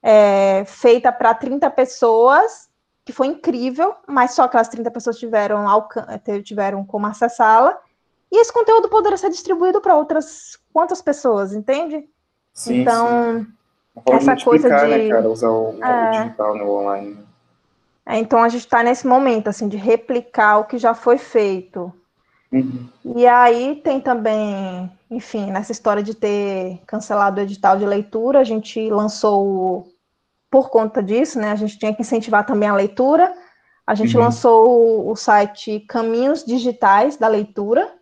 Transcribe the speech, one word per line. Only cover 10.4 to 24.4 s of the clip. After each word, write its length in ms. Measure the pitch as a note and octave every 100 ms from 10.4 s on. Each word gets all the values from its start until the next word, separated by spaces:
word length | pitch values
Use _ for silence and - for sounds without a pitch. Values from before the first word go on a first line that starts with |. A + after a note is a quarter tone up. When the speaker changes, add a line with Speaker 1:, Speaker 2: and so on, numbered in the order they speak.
| - - _
Speaker 1:
quantas 260 | D#4 E4+ F4+
pessoas, 540 | - C#4 B3+ G#3 G3
entende? 560 | G#3 G#3 C4+ E4 D4+ D4 _ _ _ _
Speaker 2:
Sim, 300 | - A#3 B3
Speaker 1:
Então, 560 | B3+ A3+ A#3 A#3+ A#3 A#3
Speaker 2:
sim. 80 | A3 _ _ _ _
Uma 100 | -
forma 160 | - -
de 120 | C#3
Speaker 1:
essa 140 | - -
coisa 240 | D#3 -
Speaker 2:
multiplicar, 180 | C#3+ C#3+ A3+
né, 60 |
Speaker 1:
de 60 | A3
Speaker 2:
cara? 200 | A2+ A2
Usar 200 | A2+ A#2
o, 280 | A2 A2 A2
o 60 |
Speaker 1:
É. 280 | B3+ B3 A3+
Speaker 2:
digital, 440 | A3 A3+ A3+ G#2+ G#2
né, 80 |
o 60 | G2+
online. 480 | G2+ G2+ G2 G2+ G#2 G#2 _ _ _ _ _ _ _ -
Speaker 1:
É, 120 | A3
então, 240 | A3+ A#3
a 60 | A#3
gente 180 | A#3+ -
tá 160 | A#3
nesse 240 | A#3+ B3 C4
momento, 440 | B3+ C4+ A3 G#3+
assim, 180 | G3 G#3
de 80 | G3+
replicar 840 | G3+ A3+ - A#3+ A#3+ - G#3+ G#3+
o 40 |
que 140 | G#3+ B3
já 160 | A#3
foi 240 | A3+ B3 A#3+
feito. 760 | - A#3 G#3 F#3 F#3 - F3 - _ _ _ _ _
Speaker 2:
Uhum. 340 | C3 B3+ B3 B3 _
Speaker 1:
E 240 | B3 A#3+ A#3+
aí 540 | A#3+ A#3+ A#3 C4 D4
tem 160 | D#4+ C4+
também, 880 | C4+ A#3+ A3 G#3+